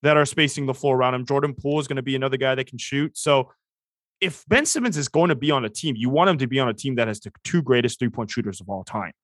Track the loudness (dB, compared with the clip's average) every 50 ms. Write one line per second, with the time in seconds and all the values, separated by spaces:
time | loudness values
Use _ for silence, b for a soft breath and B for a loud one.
0 | 4 4 4 4 4 2 2 0 0 0 0 -4 -4 -4 -4 -2 0 0 2 2
1 | 2 2 0 -2 -4 -2 -2 0 0 -2 -4 -4 -4 -2 -2 -2 -2 -4 -6 -6
2 | -4 -4 -4 -2 -2 -2 -2 0 0 0 0 -2 -4 -8 -8 -12 -10 -4 -2 -2
3 | -2 -2 _ -6 0 2 4 2 2 0 _ _ _ _ _ _ _ _ _ _
4 | _ _ _ _ -4 -4 -4 -6 -2 2 2 2 4 2 -2 0 0 0 0 -2
5 | -4 -2 _ 2 4 4 2 0 2 0 2 2 0 -2 -6 -6 -4 -4 -4 0
6 | 0 0 2 4 4 4 4 2 0 0 0 0 0 0 0 -2 -4 -4 -2 0
7 | 0 -2 -2 -6 -8 -16 -18 _ _ -2 -2 -2 2 4 4 4 4 0 -2 -2
8 | -4 -4 -2 -4 -8 -6 -4 -6 -4 -6 -6 -10 -10 -10 -10 -10 -10 -8 -8 -8
9 | -8 -8 -12 _